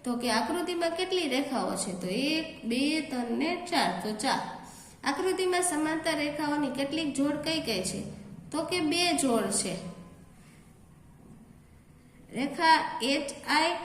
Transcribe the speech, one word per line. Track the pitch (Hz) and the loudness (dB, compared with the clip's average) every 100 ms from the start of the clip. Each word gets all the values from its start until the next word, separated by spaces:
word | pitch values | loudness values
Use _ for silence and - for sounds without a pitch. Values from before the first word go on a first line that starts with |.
તો | 254 240 | -2 -2
કે | 240 | 2
આકૃતિમાં | 214 349 339 339 349 339 | 2 2 -2 -2 0 0
કેટલી | 339 370 370 311 | 0 0 0 2
રેખાઓ | 254 285 247 185 190 | 0 0 -2 -2 -2
છે? | - 175 | -4 -4
તો | 185 | -2
એક, | 208 277 320 311 - 220 | -2 0 0 -2 -8 -2
બે, | 233 285 311 | 0 2 0
ત્રણ | 294 254 233 233 | -2 -4 -2 0
ને | 302 349 - | 0 -2 0
ચાર, | 320 202 185 | 2 2 0
તો | 208 | -4
ચાર. | 214 262 - - - - - - - | -2 0 0 -2 -10 -14 -16 -18 -6
આકૃતિમાં | 262 285 370 370 370 359 | -4 0 0 2 2 2
સમાંતર | 359 302 311 320 330 302 | 2 2 0 0 0 0
રેખાઓની | 294 294 302 294 285 | 0 -2 0 0 0
કેટલીક | 262 277 311 320 | 0 -2 0 -2
જોડ | 262 285 | 2 2
કઈ | 294 320 320 | 2 0 -2
કઈ | 269 208 | 0 -2
છે? | 185 - - - - - - | -2 -4 -6 -10 -14 -16 -6
તો | 294 | -4
કે | 330 359 | 0 0
બે | 311 339 349 | 2 4 4
જોડ | 311 269 226 196 | 4 4 4 2
છે, | 202 196 165 - - - - - - - - - - - - - - - - - - - - - - - - - | 0 -2 -4 -8 -12 -16 -20 -20 -20 -20 -20 -20 -20 -20 -20 -20 -20 -20 -20 -20 -20 -20 -20 -20 -20 -20 -20 -10
રેખા | 202 285 - 330 320 - - | -4 -4 2 6 6 4 -2
એચ | 247 294 285 - - | 2 2 0 -8 2
આઈ | 294 330 339 | 4 4 0